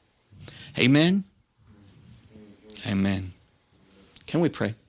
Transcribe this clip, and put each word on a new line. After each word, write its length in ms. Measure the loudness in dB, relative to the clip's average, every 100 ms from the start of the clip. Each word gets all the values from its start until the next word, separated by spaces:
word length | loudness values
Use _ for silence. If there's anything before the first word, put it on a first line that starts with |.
| _ _ _ -20 -20 -20 -14 2
Amen? 460 | 4 6 4 2 -2 _ _ _ _ -20 -20 -20 -20 -20 -20 -20 -20 -20 -20 -12 -4
Amen. 460 | 0 0 -2 -6 -14 _ _ _ _ _ _ -20 -20 -6
Can 140 | -2
we 100 | -2
pray? 240 | -2 -6 -6